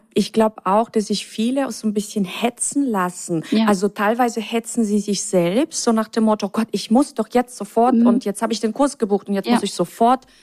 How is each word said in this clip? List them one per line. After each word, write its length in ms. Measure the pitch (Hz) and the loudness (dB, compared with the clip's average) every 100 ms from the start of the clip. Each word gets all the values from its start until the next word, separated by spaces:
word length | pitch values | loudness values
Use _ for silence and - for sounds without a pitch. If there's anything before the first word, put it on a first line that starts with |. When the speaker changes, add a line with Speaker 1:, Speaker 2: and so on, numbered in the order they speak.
| _ | _
Speaker 1:
Ich 200 | 214 208 | -2 0
glaub 280 | 220 214 - | 2 0 0
auch, 240 | 185 208 226 | 0 2 2
dass 180 | 220 208 | -2 -2
sich 180 | 196 - | -4 -6
viele 440 | - 233 269 262 | -4 -2 -2 -4
so 160 | - 220 | -4 -4
ein 60 | |
bisschen 320 | 208 208 214 | -4 -4 -4
hetzen 600 | 180 - 240 - - 285 | -4 -2 -4 -4 -4 -2
lassen. 580 | 269 196 180 - - 165 - | 0 0 -2 -4 -4 -4 0
Speaker 2:
Ja. 140 | 214 220 | 2 2
Speaker 1:
Also 200 | 190 202 | 2 0
teilweise 540 | 214 208 240 240 226 | 0 0 2 0 -2
hetzen 420 | 208 233 - 240 | -6 -6 -4 -2
sie 160 | 208 208 | 0 0
sich 240 | 202 190 | -2 -4
selbst, 600 | - 185 170 220 320 - | 0 0 2 0 -2 -2
so 80 | 240 | 0
nach 160 | 220 220 | 0 0
dem 160 | 233 | 0
Motto, 240 | 220 214 202 | 2 2 -2
"Gott, 180 | - 220 | -4 -2
ich 180 | 202 - | -4 2
muss 220 | 233 285 | 2 2
doch 140 | - - | -2 -2
jetzt 260 | 240 247 - | -2 -2 -6
sofort 380 | 202 226 240 | -4 2 4
Speaker 2:
Mhm. 120 | 233 240 | 4 4
Speaker 1:
und 180 | - | 2
jetzt 160 | 202 196 | 0 -4
hab 100 | 226 | -4
ich 80 | 220 | -2
den 140 | 220 | -2
Kurs 240 | 214 277 - | 0 0 0
gebucht 300 | 196 196 - | -2 -2 -2
und 60 | |
jetzt 120 | 196 226 | -2 2
Speaker 2:
Ja. 60 | |
Speaker 1:
muss 100 | 240 | 0
ich 100 | 202 | 0
sofort, 520 | - 175 - 233 254 _ _ | -4 -4 2 2 2 _ _